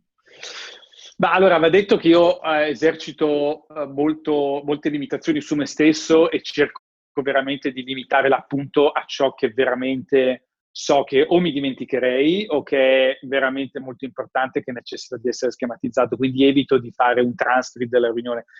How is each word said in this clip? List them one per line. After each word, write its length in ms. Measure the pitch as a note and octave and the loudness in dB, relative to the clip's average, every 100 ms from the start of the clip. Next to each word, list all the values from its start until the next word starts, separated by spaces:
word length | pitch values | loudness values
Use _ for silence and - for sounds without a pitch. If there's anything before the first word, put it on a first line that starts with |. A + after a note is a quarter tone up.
| _ _ _ - - - - - _ _ - - | _ _ _ -20 -18 -16 -18 -20 _ _ -20 -2
Ma 140 | F3 | 0
allora, 260 | F3+ F#3+ E3 | 4 4 6
va 120 | D#3+ | 4
detto 260 | F#3 G3+ G3+ | 4 4 2
che 140 | E3 | 6
io, 320 | E3+ E3+ F3+ | 6 6 2
eh, 240 | D#3+ D3+ D3+ | -2 0 0
esercito, 1000 | A#2+ D#3 D#3+ - C3 D3+ D3 D3 D3+ _ | 2 0 0 -10 -4 0 0 -2 -4 _
eh, 160 | D#3 C#3 | -10 -8
molto, 760 | C#3 D3+ D#3 - D3 C#3+ C#3 D3 | -2 -2 -2 -2 0 0 -4 -4
molte 240 | D3 D#3 | -4 -2
limitazioni 500 | D3 C3+ C#3 - D3+ | -4 -6 -6 -2 -4
su 160 | - D3 | -2 -4
me 100 | C3 | -4
stesso 640 | - D#3 D3+ - D#3+ E3 | 2 2 2 2 4 4
e 120 | - | 0
cerco 400 | - - C#3 - _ _ _ D3 | -6 -2 -2 -2 _ _ _ -6
veramente 480 | C3+ C3+ C3+ C#3 D3 | -2 -2 -2 -4 -6
di 120 | B2+ | -6
limitare 440 | B2+ C3+ B2 C#3 C3+ | -10 -10 0 0 2
l'appunto 600 | C3 - C#3 C#3 D3 D3 | 0 -2 -8 -2 2 2
a 160 | B2+ - | 0 -8
ciò 280 | - C3+ | -2 -2
che 200 | - B2 | -2 -4
veramente 920 | A#2 B2+ B2 C3 C3 - C3+ B2+ B2 _ _ _ - | 0 -2 -2 -4 -6 0 2 2 -2 _ _ _ -14
so 280 | - C#3+ C3+ | 0 0 2
che 200 | C3+ D#3 | 2 4
o 140 | E3+ | 2
mi 140 | F3 | 2
dimenticherei 920 | C#3 C#3 B2 B2+ B2 B2+ B2+ D3+ F#3+ G#3+ | -2 -6 -6 -4 -2 0 2 2 0 -2
o 120 | D3 | -4
che 500 | - C#3 C3 C3 C3 | -2 2 4 4 2
è 60 | C3+ | -2
veramente 580 | C3 C3+ C3 C3+ C3 C#3 | -4 -2 -2 -4 -8 -10
molto 240 | C3 A#2 | -14 -12
importante, 580 | C3 - A2+ C3 C3 C#3+ | -12 -12 -8 -4 -4 -6
che 120 | C3+ | -8
necessita 420 | A#2+ - - - A#2+ | -14 -12 -16 -12 -6
di 140 | A#2+ | -6
essere 240 | - B2+ | -4 -6
schematizzato, 640 | - B2 A#2 B2+ B2+ A#2+ A2 | -4 -10 -8 -6 -2 -2 -2
quindi 260 | C3 B2+ | -4 2
evito 340 | C#3 C#3 C3 C3 | 2 2 2 -2
di 140 | A#2 | -2
fare 300 | - B2 A#2+ | -2 0 2
un 120 | B2 | 0
transcript 560 | - B2 B2+ - A#2+ B2 | -2 0 0 -2 -8 -2
della 220 | B2 A#2 | 0 0
riunione, 320 | A#2 A#2+ A#2 - - | -2 -6 -8 -10 -20